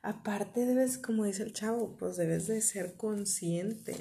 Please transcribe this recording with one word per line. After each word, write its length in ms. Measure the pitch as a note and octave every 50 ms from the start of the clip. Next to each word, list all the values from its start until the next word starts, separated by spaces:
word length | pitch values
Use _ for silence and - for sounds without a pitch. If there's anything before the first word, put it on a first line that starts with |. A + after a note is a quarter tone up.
Aparte 640 | - G#3 G#3 - - - G#3 G3+ G#3 G3+ - A#3+ B3
debes, 320 | B3 B3+ B3+ C4 B3+ B3+
como 280 | - - - A3+ A3 G#3+
dice 180 | G#3 F#3+ F#3+ G#3+
el 100 | A3+ -
chavo, 420 | - G#3 G#3+ A3+ A#3 A3+ F3+ -
pues 220 | - F#3+ F3+ F3+
debes 300 | F3 F3 E3 E3 E3 E3
de 120 | G#3+ A3 A3
ser 340 | G#3+ - - G3+ F3+ F#3 -
consciente 920 | - - G#3+ G#3+ G3+ G3+ G3+ - - - E3+ E3+ E3+ F#3 G#3+ A3+ - - - - -